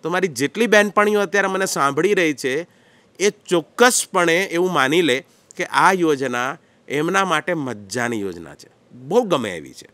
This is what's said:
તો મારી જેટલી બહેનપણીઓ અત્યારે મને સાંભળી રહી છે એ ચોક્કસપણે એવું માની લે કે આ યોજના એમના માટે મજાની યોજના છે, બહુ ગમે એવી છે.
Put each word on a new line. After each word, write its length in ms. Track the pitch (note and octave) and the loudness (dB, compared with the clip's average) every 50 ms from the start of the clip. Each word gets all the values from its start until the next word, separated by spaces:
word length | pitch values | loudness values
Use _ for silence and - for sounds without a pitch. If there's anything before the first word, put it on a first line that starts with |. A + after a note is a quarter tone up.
| - | -4
તો 60 | E3 | -2
મારી 180 | E3+ F#3 F3+ | -2 0 -2
જેટલી 400 | F#3 C#3 A2+ C#3 C#3+ - G3+ A#3+ | -2 -2 -2 -4 -4 0 0 0
બહેનપણીઓ 520 | G#3+ G#3+ G#3 G#3 G#3 - G#3+ G#3 G#3 G#3 G#3 | 4 4 4 4 4 2 0 2 2 2 0
અત્યારે 280 | G3+ F3 F3 G3+ F#3+ | 0 0 0 0 0
મને 180 | F#3+ F#3+ F#3+ F#3+ | 0 0 -2 -2
સાંભળી 480 | F#3 - F3 C#3+ C#3 C#3 D3 E3+ G3+ G#3 | -2 -2 0 0 0 0 0 0 2 2
રહી 200 | F#3 E3+ D#3 C#3+ | 2 2 0 -2
છે 340 | A#2+ - B2+ B2+ D3+ F3 _ _ _ _ _ _ _ _ _ _ - | -2 -4 -4 -4 -4 -6 _ _ _ _ _ _ _ _ _ _ -2
એ 100 | F3+ G#3 | -2 -2
ચોક્કસપણે 1120 | G3+ _ _ - F3 E3+ D3+ _ _ - A#3+ B3 A#3+ - - - - F#3+ F3 E3+ E3 F3 G3 | -2 _ _ -2 -2 -2 -2 _ _ 4 4 4 4 2 -4 -2 0 0 2 4 4 2 0
એવું 300 | F#3 E3 E3+ F3+ F#3 E3+ | 0 0 0 0 0 2
માની 280 | D3 C3 C3 D3+ F3 | 2 2 2 2 2
લે 240 | F3 C#3 B2 C3+ - _ _ _ _ _ - | 2 2 0 0 -2 _ _ _ _ _ -10
કે 100 | - F3+ | -10 -8
આ 260 | - - C#3 D#3 F3 | -2 0 4 4 4
યોજના 680 | G3 F#3 E3+ D#3+ D3 C3 C3+ B2+ B2 A#2+ B2 C3 C#3+ - _ _ _ _ _ | 4 4 2 0 0 0 -2 -4 -4 -4 -4 -4 -6 -10 _ _ _ _ _
એમના 380 | - B2+ C#3+ D#3 E3+ F#3+ G3 G3 | -6 -4 -2 -2 0 0 0 0
માટે 280 | F#3 E3 D3+ D3+ - F3+ | 2 0 -2 0 -2 -4
મજાની 680 | D#3+ C#3 B2+ A#2 G#2 G2+ G2 G2+ B2+ A#2+ A#2+ A#2+ G#2+ | -2 -4 -6 -8 -10 -12 -8 -4 -4 -2 -2 -2 -4
યોજના 340 | G2+ G2 E2+ F2 E2 C#2+ D2 | -4 -6 -8 -10 -14 -16 -18
છે, 120 | _ - - _ _ _ _ | _ -20 -20 _ _ _ _
બહુ 320 | - B2 B2+ C3+ F#3 A#3+ B3+ | -20 -20 -10 0 0 0 2
ગમે 340 | G3 E3+ C#3 A#2 G#2 F2+ | 2 -2 -2 -2 -4 -6
એવી 160 | E2 D2 C2+ C2+ | -8 -12 -14 -20
છે. 160 | - - - | -20 -20 -20